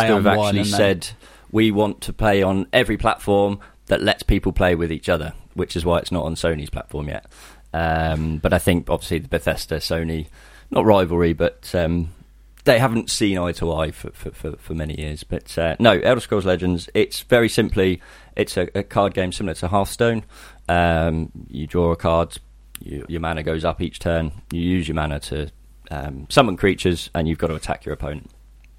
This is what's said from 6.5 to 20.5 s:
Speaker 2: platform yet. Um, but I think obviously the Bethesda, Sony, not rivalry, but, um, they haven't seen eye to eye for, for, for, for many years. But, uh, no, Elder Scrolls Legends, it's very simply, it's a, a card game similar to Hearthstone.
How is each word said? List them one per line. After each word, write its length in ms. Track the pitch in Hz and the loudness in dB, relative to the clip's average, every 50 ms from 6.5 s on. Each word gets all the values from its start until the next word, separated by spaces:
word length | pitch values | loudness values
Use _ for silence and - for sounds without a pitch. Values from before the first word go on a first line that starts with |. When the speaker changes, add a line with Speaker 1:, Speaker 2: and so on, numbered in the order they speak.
| 80 76 73 73 | 0 -2 -4 -8
Speaker 2:
platform 380 | - - - - - 78 73 73 | -8 -10 -10 -8 -10 -8 -8 -8
yet. 180 | - - - - - - - - - - - - - | -8 -10 -12 -14 -20 -20 -20 -20 -20 -20 -18 -8 -4
Um, 640 | 80 82 82 80 80 80 80 80 78 78 80 80 76 | -2 -2 0 0 0 0 0 0 -2 -2 -2 -2 -2
but 120 | - - - | 0 2 2
I 40 | 87 | 2
think 300 | - - 90 85 - - | 4 4 2 2 2 -2
obviously 300 | 78 80 - - 92 80 | -4 -4 -2 -4 -4 -4
the 80 | 67 - | -4 -2
Bethesda, 480 | - 82 - - 76 - - - 82 76 | -4 -2 -2 -2 -4 -4 -4 -6 -6 -6
Sony, 500 | - - 82 82 82 80 82 80 78 - - - - - - - - - | -4 -4 -4 -2 -2 -2 -4 -4 -6 -8 -12 -20 -20 -20 -20 -20 -10 -4
not 140 | - - 104 | -2 2 4
rivalry, 460 | 107 104 98 92 82 87 85 85 85 82 | 6 6 6 4 2 2 2 2 2 2
but, 400 | 76 85 85 - - - - - | 2 0 0 -2 -2 -12 -4 -2
um, 360 | 90 85 80 85 87 85 82 - - - _ - - - - - - - | 0 0 0 0 -2 -2 -4 -8 -14 -20 _ -20 -20 -20 -20 -14 -4 2
they 160 | - 127 113 | 2 4 4
haven't 320 | 127 131 113 117 101 - | 4 2 0 -2 -4 -4
seen 260 | - - 117 101 95 92 | -2 0 0 0 2 0
eye 140 | 87 87 | 0 -2
to 200 | 85 - 82 85 82 | -2 -2 -2 -2 0
eye 180 | 78 80 76 | 0 -2 -4
for, 180 | - - - - | -4 -8 -14 -16
for, 200 | - - - 78 | -14 -12 -12 -14
for, 240 | - - - 78 73 | -12 -10 -10 -10 -10
for 180 | - - - 82 | -10 -10 -8 -6
many 260 | 80 78 78 76 76 | -6 -6 -6 -6 -6
years. 240 | 76 76 76 73 - | -8 -8 -8 -10 -10
But, 320 | - 95 87 - - - - | -8 -8 -8 -8 -8 -4 -2
uh, 180 | 82 82 76 - | -2 0 2 4
no, 220 | 117 117 101 107 | 6 6 6 6
Elder 220 | - - 127 120 | 4 2 2 2
Scrolls 240 | - - 113 104 92 | 0 -2 -2 -2 2
Legends, 440 | 95 92 85 90 90 90 85 82 - - | 2 0 0 2 -2 -2 -2 -4 -4 0
it's 260 | 110 107 - - - - | 0 0 0 -2 -8 0
very 240 | - 127 120 117 107 | 4 4 4 4 4
simply, 520 | - - 110 - - 101 95 92 90 87 - - - - - - - | 2 2 0 0 2 2 2 2 2 -2 -6 -16 -20 -20 -20 -12 -4
it's 220 | - 107 - - 98 | -4 -2 -2 -2 -4
a, 100 | 90 - - | -4 -4 -4
a 80 | 98 | -6
card 320 | 101 - - 113 101 98 87 | -6 -4 0 0 0 2 0
game 180 | - 92 90 | -2 -2 -2
similar 220 | 87 - 107 92 80 | -2 -4 -6 -6 -6
to 120 | - - - | -4 -4 -2
Hearthstone. 560 | 95 101 98 - - - 120 117 113 110 104 - - - - - | 0 0 0 -2 -2 0 0 0 0 -2 -4 -8 -18 -20 -20 -20